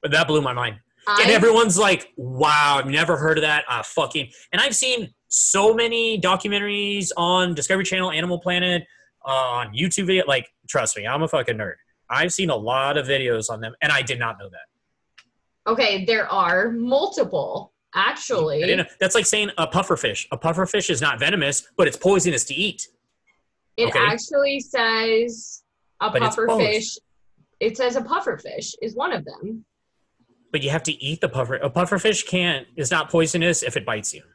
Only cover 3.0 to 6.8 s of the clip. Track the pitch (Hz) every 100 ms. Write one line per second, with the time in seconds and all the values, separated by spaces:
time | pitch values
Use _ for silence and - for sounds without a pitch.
3 | 170 160 156 156 151 151 147 120 107 -
4 | 156 160 127 - - 180 269 240 262 247
5 | 190 _ _ - - 196 208 226 233 233
6 | 226 220 180 190 208 202 202 208